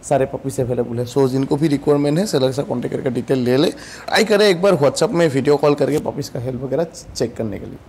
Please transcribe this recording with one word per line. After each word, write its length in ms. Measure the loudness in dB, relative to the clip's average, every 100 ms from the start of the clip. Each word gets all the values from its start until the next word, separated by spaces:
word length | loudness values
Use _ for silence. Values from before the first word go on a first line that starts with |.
| 0
सारे 180 | 0 0
पपीज 340 | -4 -8 -4
available 380 | -2 -2 -2 -4
है। 80 | -2
So, 220 | 2 2
जिनको 280 | 2 -2 0
भी 120 | 0
requirement 500 | 0 2 2 2 0
है, 80 | 0
seller 260 | 0 0
से 100 | -2
contact 340 | -4 -4 -4 -4
करके 140 | -4
detail 280 | -4 -2 0
ले 180 | 2 2
ले। 140 | 2
ट्राई 540 | -2 -14 -16 -2 0
करें 220 | 2 4 4
एक 160 | 4
बार 120 | 4
WhatsApp 360 | 4 2 2 0
में 180 | 2 2
video 280 | 2 2 4
call 180 | 4
करके 240 | 2 2 0
पपीज 300 | -2 -6 -8
का 120 | -6
हेल्थ 200 | -6 -6
वगैरह 260 | -4 -2 -4 -6 -14
check 220 | -6 -6 -4
करने 220 | -6 -6
के 80 | -12
लिए। 120 | -16